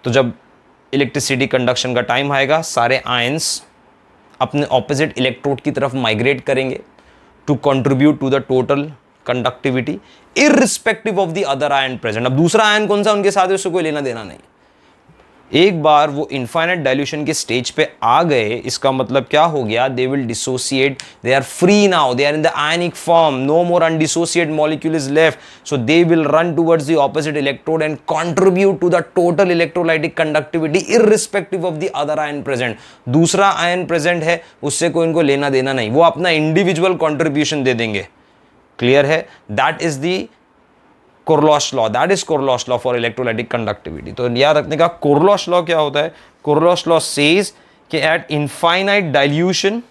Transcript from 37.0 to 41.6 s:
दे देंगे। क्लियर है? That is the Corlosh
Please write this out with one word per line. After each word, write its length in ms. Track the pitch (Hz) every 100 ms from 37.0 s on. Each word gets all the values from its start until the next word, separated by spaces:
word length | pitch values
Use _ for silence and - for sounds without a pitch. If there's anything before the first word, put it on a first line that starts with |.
| 160 147 160 143 143 151
दे 100 | 131
देंगे। 340 | 117 113 101 - _ _ _ _ _ _ -
क्लियर 260 | 123 139 139
है? 220 | 156 - - -
That 320 | 107 135 160
is 220 | 165 139 160
the 180 | 185 226 _ _ _ _ _ _ _ _ _ -
Corlosh 380 | 156 151 147